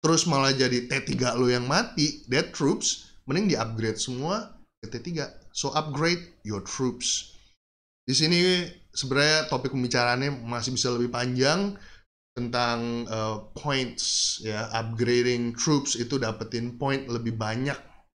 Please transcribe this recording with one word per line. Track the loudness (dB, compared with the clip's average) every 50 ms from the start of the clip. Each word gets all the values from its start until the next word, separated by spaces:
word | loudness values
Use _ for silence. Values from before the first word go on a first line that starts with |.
terus | 4 4 4 4 4
malah | 2 2 4 4 4 4
jadi | 4 4 2 2 0 0 0
T | -4 -4 -2 -2
tiga | -2 0 0 0 2
lu | 2 4 4
yang | 4 2 2 2
mati, | 2 0 0 0 0 0 0 0 -2 -8 -6 0
dead | 0 0 0 0
troops, | -2 0 2 2 2 2 0 -4 -4 -4 -8 -20 -20 -18 _
mending | -4 -2 0 2 2 2
di-upgrade | 0 0 -4 -2 -2 -2 -2 -2
semua | -2 -4 -6 -4 -4 -4 -2 -4 -4 -6 -10 -16 -20 -20 _ _ _
ke | -16 -12
T | -10 -10 -8
tiga. | -6 -6 -6 -6 -8 -10 -18 -20 -12 _
So, | -4 -4 0
upgrade | 0 0 -2 0 -2 0 2 2 2 0 -4 -14 -20 _ _
your | -6 -6 -6 -6
troops. | -8 -4 -2 -2 -2 -2 -2 -2 -2 -2 -2 -4 -10 -20 -20 -20 _ _ _ _ _ _ _ _ _ _ _ _
Di | 0
sini | 2 4 4 4 4 4 4 4 4 2 0 -4 -10 -18 -20 _
sebenarnya | -8 -6 -4 0 2 4 4 6 4 2 2 0
topik | -2 -2 -2 -2
pembicaraannya | -2 0 0 2 2 2 4 4 2 2 0 -2 -4 -4 -6
masih | -6 -6 -4 -4 -2 -2
bisa | 0 0 0
lebih | 2 2 0 0
panjang | 0 -2 -2 0 2 4 4 4 4 4 0 -2 -4 -8 -16 -20 -20 -20 _ _ _ _ _ _ _
tentang, | -6 -6 -2 0 2 2 2 2 0 -2 -2 -2 -4 -4 -4
eh, | -2 -2 -2 -2 -2 -4 -8 -12 -14
points, | -6 -2 0 0 0 0 -2 -4 -4 -4 -2 0 0 0 0 -2 -4 -4
ya, | -4 -4 -2 -4 -2 -2
upgrading | -2 -2 -2 0 0 2 4 4 4 6 4 2 2 0 -2 -2
troops | 0 2 4 4 4 2 0 -2
itu | -2 -2 -2 -2 -2
dapetin | 0 -2 -2 -4 -8 -6 -4 -4 -4 -4 -4 -4
point | -2 0 0 -2 -2 -4
lebih | -6 -4 -2 -2 -2
banyak. | -2 -2 -2 -2 -2 -2 -2 -4 -6 -10 -20 -20 -20 _ _